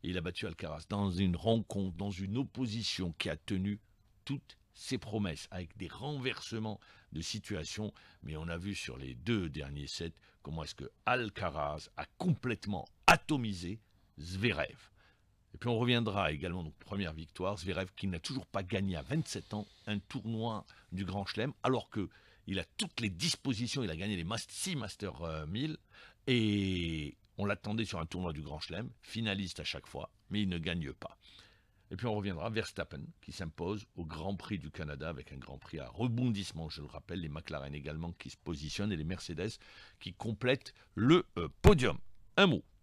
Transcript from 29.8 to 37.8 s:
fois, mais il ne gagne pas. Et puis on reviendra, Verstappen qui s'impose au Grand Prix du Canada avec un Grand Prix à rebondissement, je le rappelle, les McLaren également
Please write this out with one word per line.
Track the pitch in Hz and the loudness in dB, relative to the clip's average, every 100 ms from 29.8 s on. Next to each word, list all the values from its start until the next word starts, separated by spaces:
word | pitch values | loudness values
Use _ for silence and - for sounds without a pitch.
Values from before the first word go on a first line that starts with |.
| - | -8
fois, | 69 - _ _ | -10 -10 _ _
mais | 104 | 2
il | 101 | 2
ne | 87 | 2
gagne | 82 85 71 | 0 -2 -2
pas. | - - - - - - - _ _ _ | -6 -12 -12 -20 -20 -20 -20 _ _ _
Et | - | -2
puis | 123 | 0
on | 104 | 0
reviendra, | 101 85 95 | 0 -2 0
Verstappen | 110 - - 82 69 82 - | 0 -2 -4 -4 -6 -10 -12
qui | - | -14
s'impose | - 82 - 85 104 110 - | -6 -6 -2 -2 -2 -6 -8
au | 80 | -6
Grand | 80 85 98 | -4 -4 -4
Prix | - 98 | -2 -4
du | 76 | -4
Canada | - 76 71 76 | -6 -6 -4 -4
avec | 73 64 | -6 -8
un | 67 | -12
Grand | 67 69 | -12 -14
Prix | - 80 | -10 -8
à | 64 | -8
rebondissement, | 90 123 117 127 101 95 80 80 | -2 0 4 2 2 -2 -4 -6
je | - | -8
le | 73 | -8
rappelle, | 82 - 90 | -10 -6 -4
les | 80 | -4
McLaren | 76 - 76 69 | -6 -6 -6 -4
également | 73 | -6